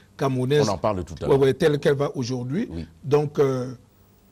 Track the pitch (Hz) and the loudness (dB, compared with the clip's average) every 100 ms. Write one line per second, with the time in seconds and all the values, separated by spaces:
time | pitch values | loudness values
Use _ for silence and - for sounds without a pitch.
0 | _ - 139 127 127 147 110 95 110 98 | _ -6 -4 -2 2 2 2 0 -2 -2
1 | 85 80 - 139 135 127 160 147 160 139 | -6 -6 2 4 4 4 2 2 2 0
2 | 143 156 120 127 123 156 - 165 78 - | -2 -4 -6 -6 -6 -4 -6 -8 -12 -12
3 | - 147 151 - 139 131 127 123 _ _ | 0 0 2 0 0 0 -6 -10 _ _
4 | _ _ _ | _ _ _